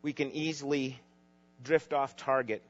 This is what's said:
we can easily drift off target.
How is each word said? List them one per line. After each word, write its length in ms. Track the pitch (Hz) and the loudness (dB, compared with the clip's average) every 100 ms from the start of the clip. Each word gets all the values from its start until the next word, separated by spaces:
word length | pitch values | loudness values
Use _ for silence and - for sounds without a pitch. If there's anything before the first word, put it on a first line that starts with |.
we 100 | 151 | -6
can 180 | 143 139 | -2 -2
easily 640 | 143 160 151 139 147 131 127 _ _ _ _ _ - | -2 -4 -4 0 0 0 -6 _ _ _ _ _ -16
drift 280 | 120 156 - | 2 2 4
off 240 | 147 135 | 0 0
target. 460 | - - 135 120 107 | -2 2 2 2 -4